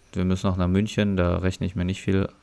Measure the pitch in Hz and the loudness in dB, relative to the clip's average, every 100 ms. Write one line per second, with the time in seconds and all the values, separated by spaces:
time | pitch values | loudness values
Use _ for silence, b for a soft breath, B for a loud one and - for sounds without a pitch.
0 | _ 95 90 92 98 92 90 92 107 - | _ -4 0 0 0 0 2 2 2 0
1 | 104 92 87 87 92 - 90 90 90 95 | 0 2 2 0 -2 -2 -4 -2 -2 -2
2 | - 95 - - | 0 0 0 -6